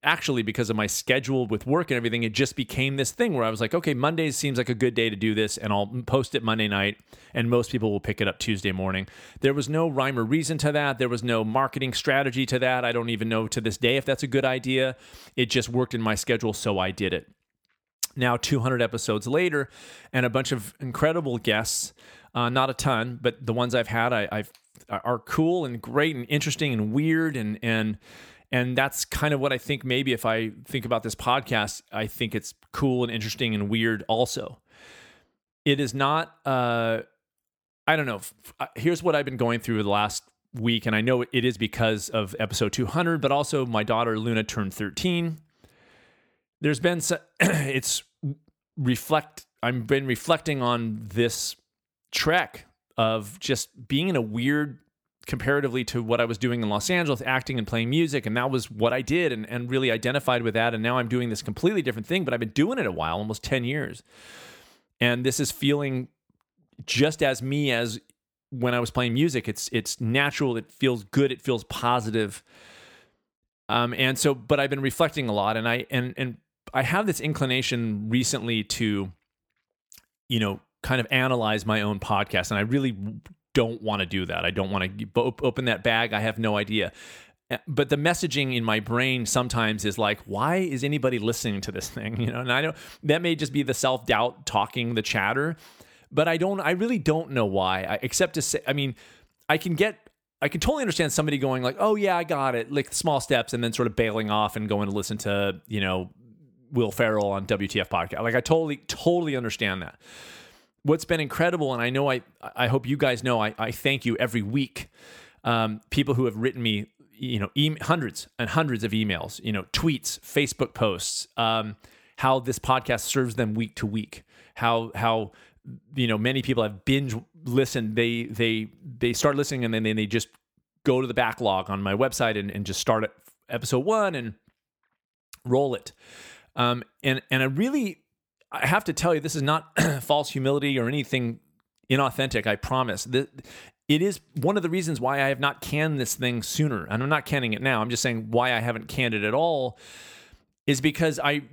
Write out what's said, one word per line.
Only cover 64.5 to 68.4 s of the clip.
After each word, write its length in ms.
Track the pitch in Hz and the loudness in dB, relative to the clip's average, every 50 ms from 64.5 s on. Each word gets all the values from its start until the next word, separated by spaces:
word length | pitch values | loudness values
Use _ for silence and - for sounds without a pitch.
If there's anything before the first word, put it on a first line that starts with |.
| - - - - _ _ _ _ _ - | -20 -20 -20 -20 _ _ _ _ _ 2
And 260 | 123 120 120 123 123 | 2 2 4 2 2
this 140 | 131 123 - | 0 0 0
is 120 | 139 - | 0 -2
feeling 560 | - - - 139 143 143 143 135 131 127 127 - _ _ _ _ _ _ _ _ _ _ _ _ _ - - | -2 0 0 2 2 2 0 -2 -2 -4 -6 -8 _ _ _ _ _ _ _ _ _ _ _ _ _ -14 -8
just 360 | - - 120 143 156 151 - | -2 2 4 4 4 4 2
as 200 | 151 135 131 107 | 2 2 2 0
me 300 | 123 135 143 147 147 135 | -2 -2 -2 0 2 2
as 280 | 120 117 120 113 107 - - _ _ _ _ _ _ _ | 2 2 0 -2 -4 -8 -12 _ _ _ _ _ _ _